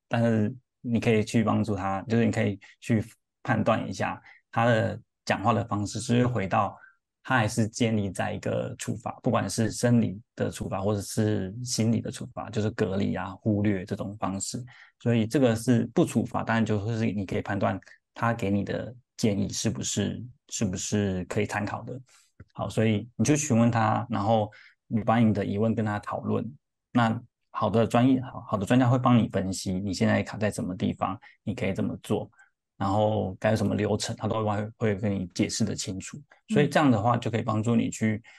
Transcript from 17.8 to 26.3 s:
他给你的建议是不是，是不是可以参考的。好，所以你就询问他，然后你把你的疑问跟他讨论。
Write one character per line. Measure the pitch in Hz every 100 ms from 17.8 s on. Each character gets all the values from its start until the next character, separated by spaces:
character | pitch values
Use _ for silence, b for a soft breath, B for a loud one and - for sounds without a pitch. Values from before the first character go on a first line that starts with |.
| b b _ -
他 | 117
给 | - 98
你 | 101
的 | 95 - 107 - _ -
建 | 110 101
议 | 95
是 | - 113
不 | -
是， | - 104 98 104 120 - _
是 | - 101
不 | 92
是 | - 104 101 92 87
可 | 110
以 | 101
参 | 104
考 | 104 -
的。 | 113 123 - b b - -
好， | - 101
所 | 113
以 | 110 104 104 -
你 |
就 | 110 151
询 | - 113
问 | 117
他， | 117 110 107 110
然 | 104
后 | 101 113 104 b b _ -
你 | 113
把 | - 120
你 | 110
的 | 101 98
疑 | 101
问 | 113 110
跟 | 107
他 | 104
讨 | - -
论。 | 104